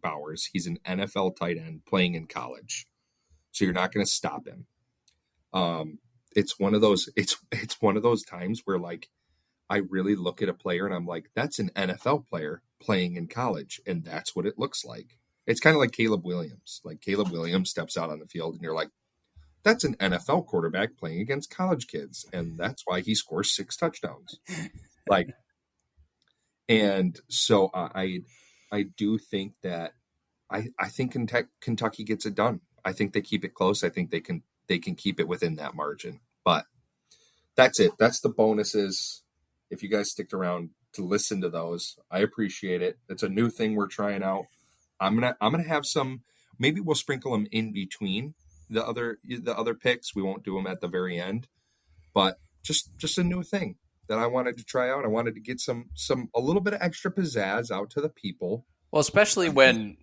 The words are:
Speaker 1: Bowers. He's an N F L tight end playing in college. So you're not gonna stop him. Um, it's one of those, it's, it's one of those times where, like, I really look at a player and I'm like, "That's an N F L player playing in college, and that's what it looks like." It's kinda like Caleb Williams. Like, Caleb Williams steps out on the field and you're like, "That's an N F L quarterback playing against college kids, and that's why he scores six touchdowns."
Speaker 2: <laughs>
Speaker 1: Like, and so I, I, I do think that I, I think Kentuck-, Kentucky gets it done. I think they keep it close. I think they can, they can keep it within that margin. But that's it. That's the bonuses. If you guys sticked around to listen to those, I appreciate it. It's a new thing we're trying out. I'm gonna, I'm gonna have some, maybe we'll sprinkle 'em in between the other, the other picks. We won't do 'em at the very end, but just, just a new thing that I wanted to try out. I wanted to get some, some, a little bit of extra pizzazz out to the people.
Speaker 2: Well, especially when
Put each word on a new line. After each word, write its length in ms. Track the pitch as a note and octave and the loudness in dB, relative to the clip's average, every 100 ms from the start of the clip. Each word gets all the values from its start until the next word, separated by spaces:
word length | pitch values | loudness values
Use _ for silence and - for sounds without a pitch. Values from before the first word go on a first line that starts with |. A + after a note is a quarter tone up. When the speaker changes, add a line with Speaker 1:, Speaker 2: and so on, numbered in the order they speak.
Speaker 1:
Bowers. 480 | F2 D2+ D2+ D#2+ - | -6 -6 -8 -6 -4
He's 160 | F#2+ F2 | -4 -4
an 100 | E2+ - | -6 -4
N 140 | F#2 | -4
F 160 | G2+ G#2 | -2 0
L 160 | F#2 | -2
tight 260 | - F2 E2 | 0 -4 -4
end 280 | D#2+ D#2 - | -8 -14 -2
playing 300 | F#2+ F2 E2+ | 2 2 0
in 120 | D#2+ | -6
college. 580 | - A#1+ C2 - - - _ _ _ _ _ _ | -8 -8 -10 -12 -12 -12 _ _ _ _ _ _
So 120 | - F#2+ | 0 2
you're 80 | |
not 200 | F2+ F#2 | 2 0
gonna 120 | G#2 F#2+ | 2 0
stop 400 | - D2 D2 - | 0 -2 -6 -12
him. 180 | - - _ _ _ _ _ _ _ _ | -16 -20 _ _ _ _ _ _ _ _
Um, 460 | F#2 E2+ D#2+ D#2 - _ _ _ G#2 | -2 0 -2 -6 -10 _ _ _ 0
it's 240 | F#2+ - | 0 2
one 140 | G2 | 2
of 80 | G#2 | 6
those, 260 | G#2+ F#2+ - - | 6 4 0 -2
it's, 220 | G2 - - | 0 -2 -4
it's 300 | G#2+ A#2 - | -6 -6 0
one 140 | G#2 G#2 | 2 4
of 80 | |
those 200 | A#2 A2+ | 2 2
times 380 | - F2 F2+ A2+ - | -2 -8 -6 -4 -2
where, 120 | F#2 | -2
like, 300 | F2 E2 - _ _ _ _ _ - | -4 -12 -14 _ _ _ _ _ -2
I 80 | G#2 | -2
really 380 | F2+ F#2 F#2+ G2 | 0 0 2 2
look 240 | F2+ - | 0 -2
at 80 | F#2+ | -2
a 40 | |
player 320 | F2 F#2+ F2 G2 | -2 -2 0 0
and 80 | |
I'm 120 | F2 F2 | -2 -4
like, 220 | E2 - | -8 -6
"That's 260 | A2+ D3 - | -2 -2 -2
an 120 | F#2+ G2 | -2 0
N 140 | F#2 | -2
F 160 | F2+ B2 | 0 0
L 140 | C#3+ | 0
player 420 | - E2+ D2+ E2 _ _ | -2 -6 -6 -8 _ _
playing 340 | - G2 F2 F2 | 0 0 0 -2
in 120 | E2 | -6
college, 520 | A#2 B2 E2 C#2 - - | -4 -2 -2 -6 -12 -6
and 160 | F2 | -6
that's 320 | E2 D#2 - F#2 | -4 -6 -6 -2
what 100 | G2 | -4
it 140 | - | -2
looks 240 | C3+ - | -4 -4
like." 340 | - A1+ - _ _ _ - | -8 -12 -18 _ _ _ -2
It's 120 | A#2 | 4
kinda 180 | D#3 D3+ | 6 6
like 120 | A#2 | 4
Caleb 320 | - A2+ G2+ F2+ | 2 2 2 -2
Williams. 560 | F2 D#2 - - - | -4 -6 -12 -16 -16
Like, 160 | - D#2 | -14 -10
Caleb 280 | - G2+ F#2 | -2 0 0
Williams 380 | E2 E2 F#2+ F2+ | -2 0 0 0
steps 280 | - D#2 F2+ | -2 -4 -4
out 120 | E2 | -4
on 100 | D2+ | -6
the 80 | D2+ | -10
field 280 | E2+ E2 D#2+ | -8 -6 -6
and 60 | |
you're 120 | E2 D#2+ | -4 -4
like, 140 | D#2 _ _ _ _ - - _ | -4 _ _ _ _ -20 -20 _
"That's 200 | G#3 A#3+ C#3+ | 2 4 2
an 100 | - | 0
N 120 | F#2+ | 0
F 160 | F2 - | 0 2
L 140 | E3+ | 0
quarterback 540 | - F2+ E2 F2+ A2+ - | 2 0 0 0 -2 -4
playing 220 | E2 E2+ | -8 -6
against 280 | A#2+ C#3 - | -4 -4 -6
college 380 | - F#3 D3 - | -4 0 0 -2
kids, 380 | D#2 C#2+ - - | -10 -10 -12 -8
and 240 | F2+ E2+ E2 | -6 -6 -4
that's 240 | G2 - - | -4 -4 -4
why 140 | F#2 | -2
he 140 | F#2 G#2+ | 0 -2
scores 400 | - F2+ G2+ - | -2 -2 0 0
six 200 | G2 - | -2 -2
touchdowns." 640 | E3 - G#2+ C2 - - - | -2 -2 -10 -10 -18 -18 -12
Speaker 2:
<laughs> 220 | D#3+ - - - _ - | -10 -10 -12 -20 _ 2
Speaker 1:
Like, 200 | F#2+ E2+ - _ _ _ _ _ _ _ _ _ _ _ _ - | 2 2 -8 _ _ _ _ _ _ _ _ _ _ _ _ 2
and 520 | A2 G2+ F#2+ F2+ - - | 4 6 4 2 -2 -6
so 400 | - - G2+ F#2+ | 0 4 6 4
I, 480 | F#2 E2+ F#2+ F#2+ F2+ - _ _ _ - | 0 -4 -4 -4 -4 -10 _ _ _ -6
I, 60 | G#2 | -4
I 40 | G2 - | -4 -2
do 200 | G#2 A2 | 0 0
think 360 | - G2 G2 - | -2 -6 -6 -8
that 300 | F#2 E2+ E2 _ _ _ _ _ - | -6 -6 -8 _ _ _ _ _ -8
I, 180 | G#2 A2+ - | -6 -6 -6
I 80 | - | -4
think 240 | - B2+ | -2 -2
Kentuck-, 340 | B2+ A2+ A#2+ - - | -2 0 0 -2 -6
Kentucky 420 | - A2+ A2+ - | -4 0 -2 -2
gets 220 | G#2+ G#2+ G#2+ | -4 -4 -2
it 100 | G2 | 2
done. 260 | A#2 F3 _ _ | 2 0 _ _
I 100 | F#2+ | -4
think 200 | F#2 G2+ | 0 0
they 80 | G#2 | 0
keep 220 | - G2+ F2 | -2 -4 -4
it 80 | |
close. 300 | - F#2 G#2 | 0 2 2
I 60 | F2 | 0
think 220 | - E2+ | 0 -2
they 80 | E2+ | -4
can, 240 | - E2 - _ - | -4 -8 -10 _ -4
they 120 | F2+ | -2
can 160 | F#2+ E2 | -2 -4
keep 240 | G2 F2 | -2 0
it 80 | D#2+ | -2
within 280 | F2 E2+ D2+ | 0 -2 -2
that 200 | D2 D2+ | -6 -6
margin. 440 | D2+ C#2+ - C#2 _ _ | -6 -6 -10 -14 _ _
But 220 | F2+ D#2+ - _ _ _ _ _ _ _ _ - | 2 2 0 _ _ _ _ _ _ _ _ 8
that's 240 | B2+ - | 8 8
it. 140 | F2+ - | 4 6
That's 220 | A#2 - | 4 4
the 100 | A2+ | 0
bonuses. 960 | A2+ A2 G#2+ G#2 G#2+ G2 - - - _ _ _ _ - | 4 4 4 2 0 0 -2 -6 -10 _ _ _ _ -16
If 120 | G#2 | -10
you 60 | G2 | -2
guys 220 | G#2 G2+ | 0 0
sticked 220 | - - | -6 -6
around 360 | F#2+ F2 F2 E2+ _ _ | -2 -2 -2 -6 _ _
to 100 | - | -6
listen 380 | F2+ G#2 - G2 | 0 0 0 0
to 80 | F2+ | -2
those, 480 | E2 E2 F2 - - - | -2 -4 -6 -8 -12 -4
I 80 | F#2 | 0
appreciate 640 | G#2 - G2+ - F#2+ F2+ | 0 0 -4 -4 -2 0
it. 160 | F2+ - - | -2 -4 -10
It's 140 | F#2 | -4
a 60 | G2 | -2
new 200 | G2 A#2+ | 0 0
thing 260 | A#2 A2 G#2+ | 0 -2 0
we're 120 | G2 | -2
trying 360 | - G2+ G2 | -2 -4 -2
out. 220 | F#2+ F#2+ - _ _ _ _ - | -2 -2 -6 _ _ _ _ -2
I'm 160 | G2 A2 | 2 4
gonna, 200 | B2 - | 2 2
I'm 100 | G#2+ | 2
gonna 120 | E3 E3 | 2 2
have 180 | D3+ - | 0 0
some, 360 | D3+ C3 B2 _ _ _ - | 0 -2 -6 _ _ _ 0
maybe 220 | C3+ F3 | 2 2
we'll 160 | F3+ - | 0 0
sprinkle 380 | - C3 C3+ | 0 -4 0
'em 140 | G#2+ G#2+ | 0 0
in 220 | A2 A2 | -2 -2
between 600 | G#2 F#2 - G2 G2+ C#3+ - - - - | -4 -6 -6 -4 -4 -4 -12 -20 -20 -4
the 160 | A2 A2+ | -4 -2
other, 340 | A#2+ A#2+ G#2+ | -4 -4 -6
the 320 | - A#2+ A#2 A2+ | -10 -6 -4 -2
other 160 | A2+ | -2
picks. 420 | A2+ B2 A#2+ - G2+ | 0 0 0 -2 -4
We 60 | |
won't 220 | F#2+ G2 | -2 -4
do 140 | G2+ F#2+ | -4 -4
'em 100 | F#2+ | -4
at 120 | F2+ | -4
the 60 | G2 | -4
very 320 | F#2 F2+ F2 | -2 -2 -4
end, 280 | F2+ A2+ - _ _ _ _ _ _ | -4 -6 -8 _ _ _ _ _ _
but 260 | G2+ F#2+ - _ _ | 2 2 0 _ _
just, 320 | - - - - | -2 -2 -2 -6
just 200 | D#3 - | -4 0
a 60 | |
new 200 | F3 F3+ | 2 0
thing 320 | E3 G3 F#3 - _ _ - | -2 -4 -4 -8 _ _ -2
that 120 | A2 | 0
I 80 | A#2 | 2
wanted 300 | B2+ B2 A#2 | 2 0 -4
to 60 | |
try 260 | - C3 B2 | -2 0 0
out. 120 | C#3 | 0
I 40 | A#2+ | 0
wanted 260 | A2 A#2 | 0 0
to 80 | A2+ | -4
get 180 | A2+ B2 | -8 -6
some, 300 | - A#2+ - - | -4 -4 -6 -6
some, 340 | - B2+ A#2 A#2 | -2 -2 0 0
a 40 | |
little 220 | C3 F#3+ | 2 2
bit 120 | G3 | 2
of 80 | G#3 | 0
extra 300 | F3+ - F#3+ | -2 -2 -4
pizzazz 600 | G3 E3 A#2+ G2 A2 A#2 | -2 0 0 0 0 -2
out 180 | F#2+ G#2 | -4 -4
to 100 | D3 | -4
the 80 | D3+ | -4
people. 560 | - G2 - F2+ A#2 - _ - | -4 -8 -4 -4 -4 -6 _ -2
Speaker 2:
Well, 80 | D3+ | 2
especially 480 | C#3+ G3+ G#3 G3 E3+ | 4 4 4 4 4
when 480 | C3+ C3 A2+ G#2 - | 10 10 8 0 -10